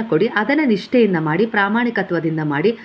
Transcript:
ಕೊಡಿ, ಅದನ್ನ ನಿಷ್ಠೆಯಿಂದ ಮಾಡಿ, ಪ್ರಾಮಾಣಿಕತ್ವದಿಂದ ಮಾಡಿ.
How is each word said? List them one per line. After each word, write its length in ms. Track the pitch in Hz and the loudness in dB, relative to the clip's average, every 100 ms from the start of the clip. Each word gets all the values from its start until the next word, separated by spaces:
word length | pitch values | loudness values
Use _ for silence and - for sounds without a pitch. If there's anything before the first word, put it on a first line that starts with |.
| 226 | 0
ಕೊಡಿ, 200 | 156 220 | 0 0
ಅದನ್ನ 260 | 208 220 294 | 0 0 0
ನಿಷ್ಠೆಯಿಂದ 520 | 294 196 - 254 214 175 | 2 0 2 2 4 2
ಮಾಡಿ, 260 | 156 165 226 | 0 0 0
ಪ್ರಾಮಾಣಿಕತ್ವದಿಂದ 920 | 226 202 226 240 233 185 170 165 160 | 0 0 0 0 -2 -2 -2 -2 -2
ಮಾಡಿ. 340 | 151 143 190 226 | -2 0 0 -2